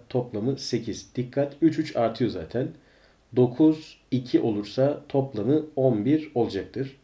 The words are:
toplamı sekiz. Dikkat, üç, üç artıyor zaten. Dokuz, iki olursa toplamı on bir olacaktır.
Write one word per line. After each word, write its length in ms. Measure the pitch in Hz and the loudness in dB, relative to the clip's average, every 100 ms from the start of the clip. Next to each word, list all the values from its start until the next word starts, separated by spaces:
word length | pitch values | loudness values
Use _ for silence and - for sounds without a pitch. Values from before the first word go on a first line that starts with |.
| - | -4
toplamı 480 | 127 - 104 117 135 | -4 -4 -4 -4 -4
sekiz. 580 | - 117 104 87 - 127 | -4 -4 -4 -8 -8 -8
Dikkat, 380 | 127 139 139 - | -4 -2 -4 2
üç, 180 | 160 143 | 2 2
üç 160 | 156 - | -2 0
artıyor 340 | 113 - 117 | 0 0 -2
zaten. 380 | 90 80 120 151 - _ _ _ _ _ 120 | -2 -6 -4 -4 -8 _ _ _ _ _ 2
Dokuz, 600 | 123 127 156 156 - - _ | 2 6 4 4 -4 -20 _
iki 280 | 131 123 160 | -6 0 0
olursa 640 | 120 104 104 - 139 147 - | 2 -2 -4 0 0 0 -2
toplamı 560 | 139 131 107 104 151 151 - | -2 -2 -2 0 0 0 0
on 300 | 131 107 113 | 2 2 2
bir 260 | 156 - 123 | 0 0 -2
olacaktır. 600 | 104 98 90 117 135 - | -2 -2 -6 -8 -8 -10